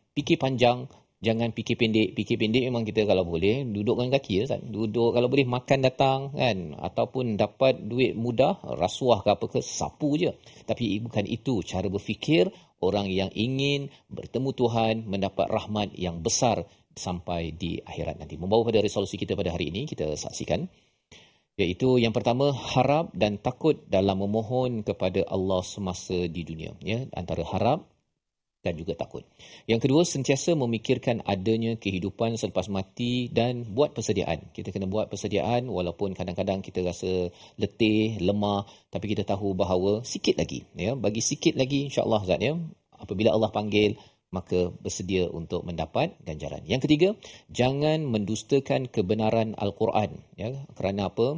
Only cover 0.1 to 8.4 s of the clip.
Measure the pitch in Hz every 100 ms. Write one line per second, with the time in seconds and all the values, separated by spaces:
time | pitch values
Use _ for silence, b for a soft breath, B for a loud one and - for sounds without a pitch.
0.1 | - - 170 131 131 120 123 131 B B
1.1 | _ 120 113 117 113 110 120 113 110 110
2.1 | - 107 110 110 117 127 120 110 107 104
3.1 | 92 87 82 95 123 135 101 104 113 127
4.1 | 135 - 95 131 107 135 104 113 117 117
5.1 | 120 123 139 127 123 - 135 131 - 135
6.1 | 135 139 139 131 98 82 71 85 - 117
7.1 | 131 123 101 104 - 131 123 104 120 120
8.1 | - 120 113